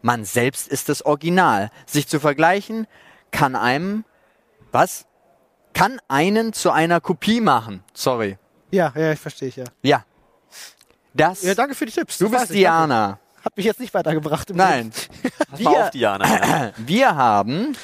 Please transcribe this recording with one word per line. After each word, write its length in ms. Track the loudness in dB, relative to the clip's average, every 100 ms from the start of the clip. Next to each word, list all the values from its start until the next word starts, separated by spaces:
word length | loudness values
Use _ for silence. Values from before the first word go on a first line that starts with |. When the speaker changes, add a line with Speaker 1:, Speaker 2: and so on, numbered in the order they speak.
Speaker 1:
Man 240 | 0 -2 -2
selbst 420 | 0 0 -2 -6
ist 220 | -6 -4
das 160 | -4 -2
Original. 640 | -2 0 2 4 2 -2 -10 -4
Sich 220 | -4 -2
zu 100 | 0
vergleichen, 680 | 0 2 2 0 -4 -10 -10 _ -20 _ _
kann 240 | -2 0 0
einem, 480 | 0 0 -2 -6 -10 _ _ _ _ _ _
was? 320 | 0 0 -2 -18 _ _ _ _ _ _
Kann 260 | 0 0 -2 _
einen 420 | 0 2 2 -2
zu 200 | -2 0
einer 280 | 2 2 0
Kopie 400 | 0 -4 0 0
machen. 440 | 2 0 -2 -16 _
Sorry. 440 | -6 -4 -2 -4 -6 _ _ _
Speaker 2:
Ja, 200 | -2 -2 -2
ja, 180 | -2
ich 60 | -4
verstehe, 300 | -8 -12 -12 -12
ja. 80 | -16 _
Speaker 1:
Ja. 220 | 0 0 -2 _ _ _ _ -20 -20 _ _ _ _
Das 280 | 0 0 0
Speaker 2:
Ja, 100 | -2 0
danke 200 | -2 -4
für 100 | -6
die 60 |
Tipps. 260 | -6 -6 -2
Speaker 1:
Du 80 | 0
Speaker 2:
Das 60 |
Speaker 1:
bist 100 | 0
Speaker 2:
weiß 60 | 0 2
ich, 60 |
danke. 240 | 4 4 2
Speaker 1:
Diana. 320 | 2 0 -4 _ _
Speaker 2:
Hat 140 | -10 -2
mich 80 | -2
jetzt 140 | -2
nicht 120 | -4
weitergebracht 560 | -4 -2 -2 0 -2 0
im 60 | 2
Speaker 1:
Nein. 340 | 4 4 -2 -10 -14 -8
Speaker 2:
Leben. 120 | -8 -4
<laughs> 120 | -4
Speaker 3:
Pass 100 | 0
mal 0 |
Speaker 1:
Wir 240 | 2 4
Speaker 3:
auf, 60 | 2
Diana, 360 | 2 0 2 2
ja. 440 | 2 2 0 -2
Speaker 1:
<clears throat> 40 | -8
wir 380 | -2 2 2 4
haben 600 | 4 4 2 -4 -6 -8